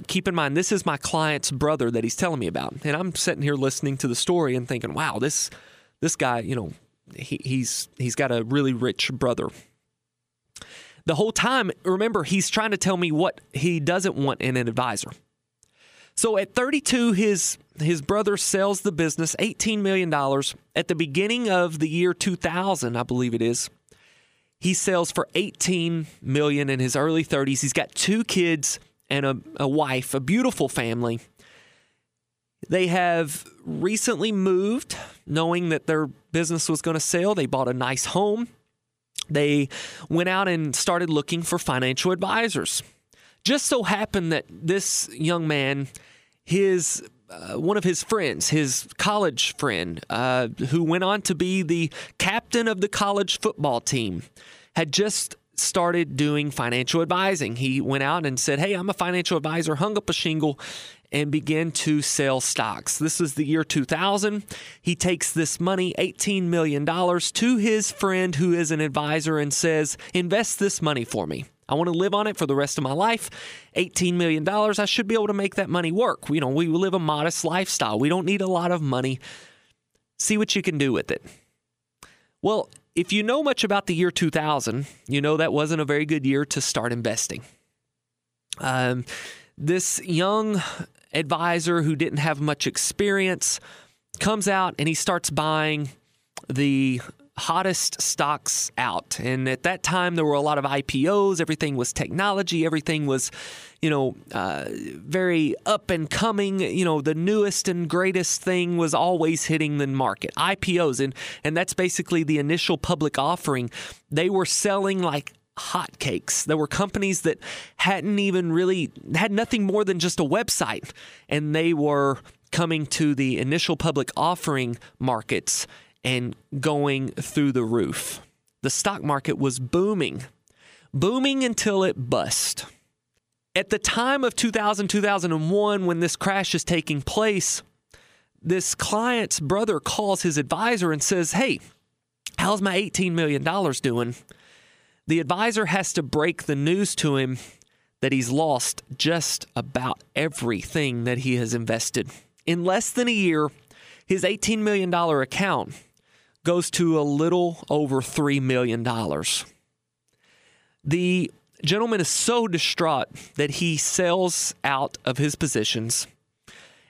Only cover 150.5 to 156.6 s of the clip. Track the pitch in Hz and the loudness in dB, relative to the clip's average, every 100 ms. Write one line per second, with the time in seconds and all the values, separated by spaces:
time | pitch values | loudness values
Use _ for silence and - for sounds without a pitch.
150.5 | 104 - 165 143 120 120 123 131 123 113 | -2 -2 -2 -2 -2 -2 -2 0 0 0
151.5 | 117 113 113 - 123 139 - - _ - | -2 -2 -2 -2 -4 -4 -8 -20 _ -2
152.5 | 170 175 196 - - 240 220 185 156 151 | 0 2 0 0 -2 0 2 2 2 0
153.5 | - _ - - - - 190 180 214 - | -4 _ -20 -20 -10 -2 0 0 0 0
154.5 | 220 214 202 180 175 170 143 131 - 196 | 0 2 2 2 2 2 2 0 0 0
155.5 | 143 - - - _ _ _ _ _ 165 | 0 -2 -10 -20 _ _ _ _ _ 0
156.5 | 175 | 0